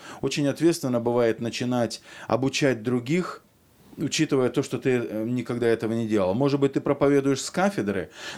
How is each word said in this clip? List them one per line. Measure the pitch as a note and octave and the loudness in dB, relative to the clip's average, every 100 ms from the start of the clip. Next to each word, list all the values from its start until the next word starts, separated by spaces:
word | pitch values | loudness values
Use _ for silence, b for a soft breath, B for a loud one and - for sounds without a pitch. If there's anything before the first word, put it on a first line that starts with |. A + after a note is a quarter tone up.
| B B | B B
очень | C3+ D3+ C#3+ | -4 0 0
ответственно | - E3 E3 C3+ A#2+ | 2 2 2 0 0
бывает | A#2 A#2+ A#2 A2 | 2 2 2 0
начинать | A#2 - B2 B2 A2+ - B B - | -4 -4 -2 0 -2 -4 B B -2
обучать | A2+ C3 - C#3+ A#2 | 0 0 0 0 0
других, | A2 B2 A#2+ F3 F3+ - - _ _ _ - - | 0 -2 0 -2 -2 -8 -18 _ _ _ -20 -8
учитывая | C#3+ - D3+ C#3 B2 | -4 0 2 2 2
то, | C3 | 0
что | C3 B2 | -2 -2
ты, | C3+ | 0
э, | B2 A2 G#2+ A2+ | 0 0 -4 -2
никогда | B2 A#2+ A#2+ A#2 | -2 -4 0 2
этого | A2+ A2+ | 2 0
не | A#2 A#2 | -2 0
делал. | G#2+ F#2 | 2 2
Может | G#2 C#3+ C#3 | 2 2 2
быть, | C#3 | 2
ты | D3 | 0
проповедуешь | - C#3 C#3 C#3+ C#3 C3+ | 0 2 4 4 2 0
с | - | -2
кафедры, | F3+ G3 G3 G2+ G2 D#2+ B B | 0 0 0 -2 -4 -6 B B